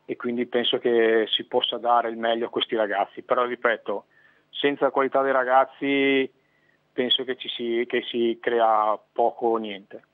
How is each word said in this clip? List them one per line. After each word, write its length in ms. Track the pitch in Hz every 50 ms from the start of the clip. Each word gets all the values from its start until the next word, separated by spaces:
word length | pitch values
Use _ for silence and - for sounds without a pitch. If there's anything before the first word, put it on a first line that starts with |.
| _
e 100 | - 123
quindi 300 | - - 120 120 123 123
penso 320 | 120 - 123 113 - - 123
che 480 | - 123 117 117 113 110 113 113 107 -
si 160 | - - 117
possa 320 | - - 123 - - 120
dare 320 | 110 110 120 120 120 117 117
il 80 | 113
meglio 300 | 113 113 117 117 117 117
a 40 | -
questi 240 | - 117 - - 123
ragazzi, 480 | 113 107 98 101 98 98 - - -
però 220 | - - 123 127 123
ripeto, 640 | 123 123 - - 120 110 104 - - 101 101 - _ _ _ _ _ _ _ _ _
senza 380 | - - - 143 143 139 147
la 40 | 131
qualità 320 | - 139 135 127 - 139
dei 80 | 135 139
ragazzi 1000 | 135 131 127 123 127 135 131 - - - 156 139 139 139 139 139 135 135 131 - - _ _ _ _ _ _ _ _ _ _ _
penso 300 | _ - 127 120 - -
che 140 | 127 127 120
ci 120 | - - -
si, 360 | - - 120 117 117 117 120 120
che 140 | 123 123
si 360 | 123 - - 120 117 117 113 117
crea 580 | - - 117 117 113 110 110 107 107 107 104 - - _
poco 340 | _ - 120 113 - - 123
o 100 | 113 113 113
niente. 460 | 110 107 101 95 101 _ - 120 - _